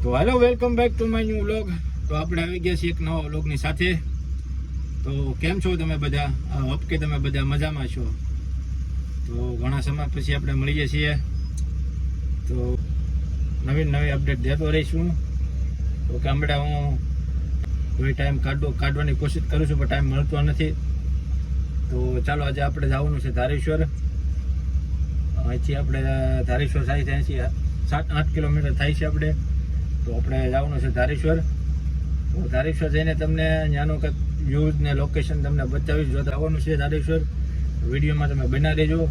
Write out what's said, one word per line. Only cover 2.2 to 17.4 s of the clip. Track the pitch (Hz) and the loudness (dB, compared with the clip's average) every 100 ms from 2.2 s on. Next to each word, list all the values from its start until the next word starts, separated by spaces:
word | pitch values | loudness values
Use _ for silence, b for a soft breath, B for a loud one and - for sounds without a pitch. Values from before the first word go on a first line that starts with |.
| 160 170 | -2 -2
આવી | 165 180 | -2 -2
ગયા | 175 170 | 0 0
છીએ | 175 | 0
એક | 156 | -2
નવા | 156 160 | -2 -2
વ્લોગની | 151 151 151 143 | -2 -4 -2 -2
સાથે. | 156 147 180 170 - - - - - - - - - - | -2 0 0 0 -2 -4 -4 -6 -4 -6 -6 -6 -6 -4
તો | 131 139 139 131 | -4 -2 -2 -2
કેમ | 160 190 | -2 0
છો | 185 175 | 0 0
તમે | 160 151 | 0 -2
બધા? | 143 143 143 135 - 139 | 0 0 0 -2 -2 -2
I | 131 | -2
hope | 131 - | -2 -2
કે | 160 | -2
તમે | 151 143 | 0 0
બધા | 135 135 | 0 0
મજામાં | 135 143 151 151 127 | 0 0 0 -2 -4
છો. | - 127 - - - - - - - - - - - - | -4 -4 -4 -4 -4 -4 -6 -4 -4 -4 -4 -4 -4 -4
તો | 120 123 123 | -2 -2 -2
ઘણા | 123 139 | -2 0
સમય | 135 147 143 | 0 -2 -2
પછી | - 143 | -2 0
આપણે | 139 139 | 0 0
મળીએ | 135 135 151 143 | 0 0 0 0
છીએ. | 147 147 147 - - - - - - - - - - - - - | 0 0 0 -2 -2 -4 -2 -2 -2 -2 -2 -2 -2 -2 -2 -2
તો | 123 123 123 - - - - - - - - 131 | -2 0 -2 -2 -2 0 -2 -2 -2 -2 -2 0
નવી | 143 | 2
નવી | 156 143 147 | 2 2 2
અપડેટ | 139 139 139 | 2 0 0
દેતો | 131 147 156 | 0 0 2
રહીશું. | 156 143 165 175 156 - - - - - - - - - | 2 2 0 0 0 0 -2 -2 -2 -2 -2 -2 -2 -2
તો | - | 0
કે | 143 | 0
હમણાં | 139 147 143 | 0 2 0
હું | 143 147 143 139 - - - - | 0 0 0 0 -2 -2 -2 -2